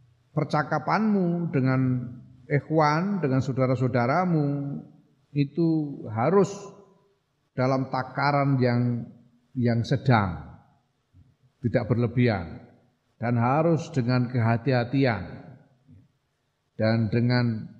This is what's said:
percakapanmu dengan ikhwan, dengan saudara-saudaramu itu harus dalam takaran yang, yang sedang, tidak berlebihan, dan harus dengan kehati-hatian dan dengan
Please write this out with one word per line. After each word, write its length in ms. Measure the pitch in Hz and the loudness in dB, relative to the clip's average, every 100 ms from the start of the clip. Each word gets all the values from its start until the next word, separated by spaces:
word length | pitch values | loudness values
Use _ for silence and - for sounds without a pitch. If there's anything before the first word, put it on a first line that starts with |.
| _ _ _ 147 | _ _ _ -6
percakapanmu 1120 | 139 151 143 156 - 170 214 202 175 175 170 | -2 -2 0 -2 0 0 2 2 0 -2 -2
dengan 640 | 139 131 131 131 127 - - - - | 0 0 2 0 -2 -4 -14 -20 -18
ikhwan, 800 | - 143 - 156 147 151 196 196 | -4 -4 0 2 2 2 0 -2
dengan 160 | 151 131 | 0 0
saudara-saudaramu 1040 | 135 131 131 127 127 120 120 156 185 160 143 143 139 139 - - _ _ _ | 0 0 0 2 0 0 0 0 2 0 0 -2 -6 -8 -12 -20 _ _ _
itu 720 | 143 143 170 165 160 147 143 113 | -2 -2 0 0 0 -2 -8 -8
harus 400 | 107 135 196 185 - - - - _ _ _ _ _ _ - | -2 2 4 2 0 -16 -20 -20 _ _ _ _ _ _ -2
dalam 320 | 127 135 131 | 0 0 -2
takaran 720 | 131 127 - 139 143 139 135 | -6 -6 -2 0 2 2 2
yang, 480 | 123 120 123 120 117 - _ _ _ 131 | 2 2 0 -2 -6 -16 _ _ _ -2
yang 240 | 120 117 | 0 0
sedang, 800 | 113 139 - 117 98 80 - - _ _ _ _ _ _ - _ _ _ | 0 0 4 4 4 -4 -12 -20 _ _ _ _ _ _ -20 _ _ _
tidak 240 | 120 127 104 | -2 -2 0
berlebihan, 800 | 117 120 123 120 98 85 123 - - _ _ _ - | 0 0 2 2 0 -4 -12 -18 -20 _ _ _ -8
dan 240 | 113 120 | -2 0
harus 480 | 117 143 165 160 165 135 | 2 2 2 0 -2 -4
dengan 320 | 117 127 120 | 0 0 0
kehati-hatian 960 | 123 113 117 139 127 120 139 131 101 85 - - - _ _ _ - _ _ _ _ _ _ _ - | 0 0 0 0 0 0 0 2 0 -6 -14 -18 -20 _ _ _ -20 _ _ _ _ _ _ _ -4
dan 320 | 110 113 110 | 0 0 0
dengan 560 | 117 120 123 120 110 - - | 0 2 2 0 -2 -8 -16